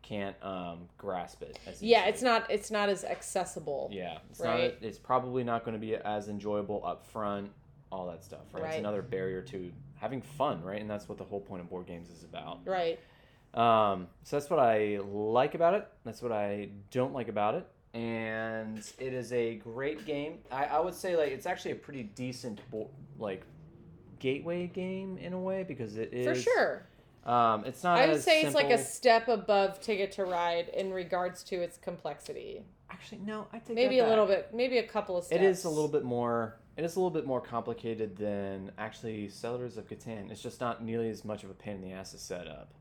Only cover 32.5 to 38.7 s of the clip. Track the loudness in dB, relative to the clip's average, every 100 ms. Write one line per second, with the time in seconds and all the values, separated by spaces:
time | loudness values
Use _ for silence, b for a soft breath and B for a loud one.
32.5 | -12 -14 -20 _ -18 -14 -10 -8 -8 -8
33.5 | -12 -6 4 6 8 8 8 8 6 2
34.5 | 0 4 4 2 -2 0 -2 2 6 6
35.5 | 6 2 2 4 2 2 0 2 2 0
36.5 | -6 -16 -4 -2 2 2 2 0 -2 -2
37.5 | -4 -4 -4 -4 -2 -4 -2 -2 -2 -2
38.5 | -6 -8